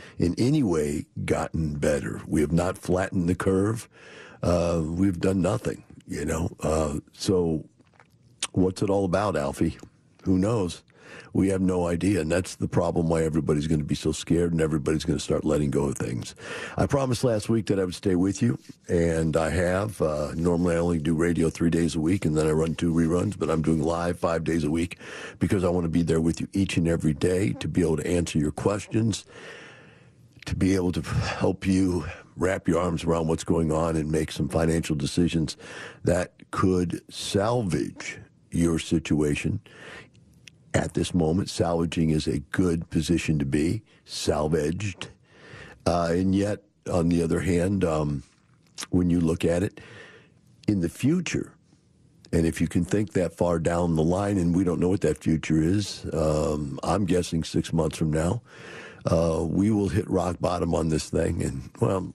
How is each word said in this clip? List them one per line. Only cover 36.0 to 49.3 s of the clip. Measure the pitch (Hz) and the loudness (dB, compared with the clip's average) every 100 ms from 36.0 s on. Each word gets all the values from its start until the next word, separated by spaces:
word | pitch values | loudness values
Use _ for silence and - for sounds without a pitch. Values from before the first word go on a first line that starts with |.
that | - 87 90 - - | 0 0 -2 -10 -10
could | - 98 92 87 85 - | 0 2 2 0 -4 -10
salvage | - - 98 104 123 101 73 50 - - - - _ _ | -12 -4 0 0 0 0 -2 -4 -8 -12 -14 -16 _ _
your | 82 85 80 | 0 0 0
situation. | - 85 - 76 76 73 - 101 - - - - - - - _ - - _ - | 0 -2 0 2 2 0 -2 -4 -8 -20 -20 -20 -20 -20 -20 _ -20 -20 _ -4
At | 80 | -2
this | - 85 | -2 0
moment, | 90 78 87 - | 0 2 0 -2
salvaging | - 85 85 85 85 80 | -2 0 0 0 0 2
is | 78 - | 2 0
a | 73 | -4
good | 71 - 92 82 80 | -2 0 2 0 -2
position | 85 76 85 - 78 | -2 0 0 2 0
to | |
be, | 69 76 78 110 - _ - | 0 0 0 -2 -8 _ -16
salvaged. | - - 78 76 80 73 90 104 - - - _ - - - - - - | -6 -2 0 0 0 0 -2 -6 -8 -14 -18 _ -20 -20 -20 -20 -6 -2
Uh, | 87 85 | 0 2
and | 85 95 | 2 2
yet, | 95 98 104 _ _ - | 2 0 -2 _ _ -4
on | 90 82 | 0 2
the | 85 | 2
other | 82 85 | 2 0
hand, | 80 87 90 101 | 0 2 2 0
um, | 90 78 76 71 - _ _ _ _ - - | 0 0 -2 -4 -8 _ _ _ _ -16 -4
when | 90 90 | 0 2
you | 87 | 2
look | 82 | 2